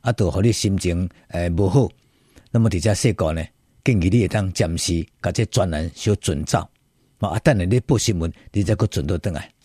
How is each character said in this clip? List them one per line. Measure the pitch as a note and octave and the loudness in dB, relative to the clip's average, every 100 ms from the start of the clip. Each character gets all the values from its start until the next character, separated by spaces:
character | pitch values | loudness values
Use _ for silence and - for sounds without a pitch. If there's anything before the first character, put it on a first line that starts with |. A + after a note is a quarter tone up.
啊， | B2 | -4
就 | A#2 F#2 | 0 0
互 | F2+ | 2
你 | A#2 | 2
心 | - G#2 F#2+ | 2 0 0
情， | F2+ F2 F2+ - _ | 0 0 -2 -8 _
诶， | E2+ F2 | -4 -2
无 | E2+ G2 | 0 2
好， | C3+ G#2+ - _ _ _ - _ | 2 2 -4 _ _ _ -20 _
那 | A#2 | 0
么 | A2+ | 2
在 | F#2 | 2
这 | G#2+ | 0
世 | G2 A#2+ | 2 0
界 | F2+ D#2+ | 0 -2
呢， | E2 D#2+ _ _ _ | -2 -6 _ _ _
建 | - G#2+ | 0 2
议 | F2 | 4
你 | A#2 | 2
会 | F#2 | 2
当 | G#2+ F#2+ | 0 -2
暂 | - F2 E2+ | -2 -2 -2
时 | - E2+ - _ | -2 -2 -4 _
甲 | F2 | -4
这 | F2 G#2+ | -2 0
专 | - F#2+ | 0 0
栏 | D2+ D#2+ - | -2 -6 -4
小 | G#2+ G2+ | -2 0
存 | - C#2+ | -2 -4
走。 | - - - _ _ _ _ _ | -2 -2 -4 _ _ _ _ _
啊， | F2 F2 | -4 0
等 | D#3+ G#2+ | 2 2
下 | |
你 | F2+ A#2+ | 2 0
报 | - A#2+ | 2 0
新 | - F2+ | 0 -2
闻， | E2 - - | -4 -6 -6
你 | G2+ | -2
再 | G2+ G2+ | 0 0
搁 | G#2+ | 0
存 | - C#2+ | -2 -2
倒 | F2 | -4
转 | G2+ | -4
来。 | D2+ - _ | -8 -10 _